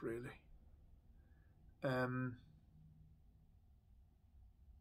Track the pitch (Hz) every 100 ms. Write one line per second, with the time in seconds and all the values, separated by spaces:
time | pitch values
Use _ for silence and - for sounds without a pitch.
0 | 123 117 127 - - - - - - -
1 | - - - - - - - - 143 127
2 | 127 127 127 113 - - - - - -
3 | - - - - - - - - - -
4 | - - - - - - - -